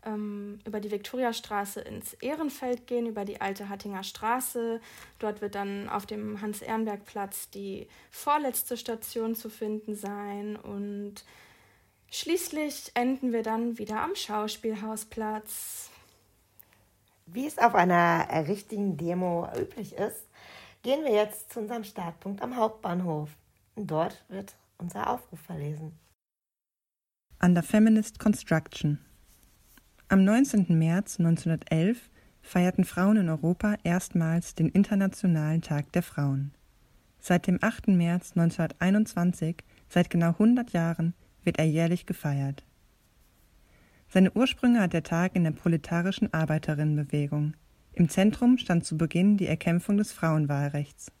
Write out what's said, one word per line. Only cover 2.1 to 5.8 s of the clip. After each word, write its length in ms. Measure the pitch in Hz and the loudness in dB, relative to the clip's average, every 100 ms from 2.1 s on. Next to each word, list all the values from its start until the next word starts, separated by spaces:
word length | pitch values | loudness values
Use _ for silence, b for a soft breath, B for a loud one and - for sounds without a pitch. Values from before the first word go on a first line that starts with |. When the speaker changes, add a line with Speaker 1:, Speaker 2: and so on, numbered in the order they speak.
Speaker 1:
Ehrenfeld 760 | - 247 302 311 262 254 247 - | -10 -8 -4 -6 -6 -6 -6 -4
gehen, 200 | 240 233 | -4 -4
über 180 | 214 | -6
die 160 | 202 202 | -8 -6
alte 300 | 196 196 202 | -8 -8 -10
Hattinger 320 | 196 202 190 | -10 -10 -10
Straße. 800 | 196 - 214 247 254 247 233 226 226 B B _ | -10 -8 -2 -2 -4 -6 -4 -6 -10 B B _
Dort 220 | 220 208 | -6 -6
wird 140 | 208 | -8
dann 340 | 202 202 202 | -6 -6 -6